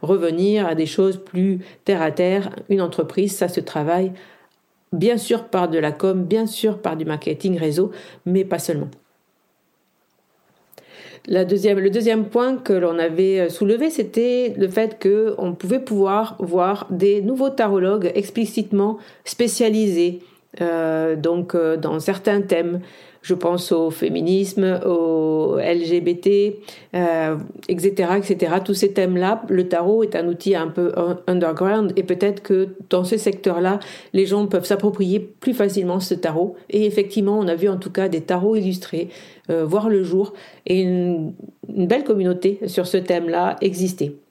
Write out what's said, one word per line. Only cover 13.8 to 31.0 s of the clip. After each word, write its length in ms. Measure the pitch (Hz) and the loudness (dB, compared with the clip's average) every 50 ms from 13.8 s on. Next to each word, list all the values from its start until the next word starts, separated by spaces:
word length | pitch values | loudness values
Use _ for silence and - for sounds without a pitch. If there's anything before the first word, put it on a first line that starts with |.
| 294 320 | 2 0
c'était 640 | 311 - 220 - - 226 233 247 247 247 247 233 - | 0 -2 -4 -2 0 0 0 2 2 0 0 -2 0
le 120 | - 196 185 | 0 0 0
fait 320 | 185 220 220 220 220 - | 2 0 0 0 -2 0
que 340 | - 196 202 214 220 220 - - | 2 2 4 4 2 0 0 -2
on 160 | 190 180 175 | -4 -4 -4
pouvait 260 | 175 - 180 233 262 | -6 -2 -2 -2 -2
pouvoir 560 | 262 254 220 202 196 190 196 208 220 220 220 - | 0 -2 0 2 2 2 2 0 0 -2 -4 -8
voir 480 | 196 165 170 180 175 190 202 202 - - | -6 0 2 2 2 2 0 -2 -4 -6
des 300 | 190 175 190 202 202 208 | -2 2 2 4 4 2
nouveaux 300 | 196 214 262 254 269 269 | 2 0 0 0 0 0
tarologues 600 | 269 269 233 208 196 190 180 185 202 220 185 - 180 | 2 0 0 2 2 2 2 2 2 2 0 0 0
explicitement 840 | 202 196 - - 233 226 208 - - 208 - 208 196 196 208 220 214 - - - _ _ | 0 -2 -2 -2 -4 -4 -2 -2 -4 -2 0 0 0 2 0 -2 -4 -12 -20 -20 _ _
spécialisés, 960 | - - - 240 233 - - 240 220 214 220 220 202 180 170 170 175 180 180 - - _ _ _ _ - - | -14 -2 -2 0 0 2 2 2 2 4 2 2 2 2 2 2 0 0 -4 -14 -20 _ _ _ _ -8 -4
euh, 520 | 175 170 165 165 165 160 160 160 160 160 160 | -2 -2 0 0 0 0 0 0 0 0 -2
donc, 400 | 156 151 165 170 175 180 175 - | 0 0 0 0 0 -2 -2 0
euh, 220 | 175 165 160 160 | 0 2 2 0
dans 240 | 160 156 156 160 160 | 0 -2 -2 -4 -2
certains 400 | 156 - 190 185 - 214 202 202 | -2 -2 -4 0 0 0 2 2
thèmes. 400 | 196 190 185 165 170 175 175 180 180 - - - - - - _ | 2 2 0 0 0 -2 -4 -6 -8 -10 -20 -20 -20 -20 -20 _
Je 140 | - - 185 | -4 -2 -2
pense 380 | 175 175 175 175 180 175 - | 0 2 0 0 0 0 0
au 180 | 175 165 165 160 | 2 2 2 0
féminisme, 880 | 156 - 170 160 165 170 165 170 185 190 196 190 190 208 190 185 185 180 - | -2 -2 -2 -2 -2 0 0 2 2 2 0 0 0 0 0 2 0 0 0
au 720 | - 175 170 165 165 160 160 156 156 156 156 156 - - - | 0 0 2 2 2 0 0 2 2 0 0 0 0 0 0
L 260 | - - 170 170 170 | 0 0 0 0 0
G 160 | 165 175 175 | 0 0 0
B 180 | 170 175 175 175 | 2 0 -2 0
T, 420 | - 196 202 202 202 214 208 208 - - - - - _ - | 2 2 4 4 2 0 -2 -6 -14 -20 -20 -20 -18 _ -4
euh, 420 | 180 175 170 165 165 160 156 160 151 - - - - - - | -2 0 0 0 0 0 -2 -2 -4 -6 -10 -14 -14 -4 -4
et 100 | 190 175 | -4 0
cetera, 400 | 165 196 196 190 185 170 185 202 | 0 0 0 2 0 2 2 0
et 40 | |
cetera. 380 | 196 202 190 175 185 165 170 190 | 0 0 0 0 0 0 0 0
Tous 140 | 190 - 196 | 0 0 0
ces 180 | 190 - 202 | 2 0 0
thèmes-là, 500 | 196 202 185 185 185 180 185 190 220 220 233 190 | 2 2 0 2 2 2 2 0 0 -2 -2 0
le 180 | 196 180 180 180 | 0 0 2 2
tarot 340 | 180 170 170 190 214 226 | 0 0 2 2 2 2
est 140 | 226 202 - | 2 0 0
un 100 | 170 170 | -2 -2
outil 280 | 175 170 170 - 190 196 | -2 -4 -2 0 0 0
un 140 | 170 160 165 | 0 0 -4
peu 240 | 160 - 180 175 - | -2 -2 -2 0 0
un-, 220 | - | 0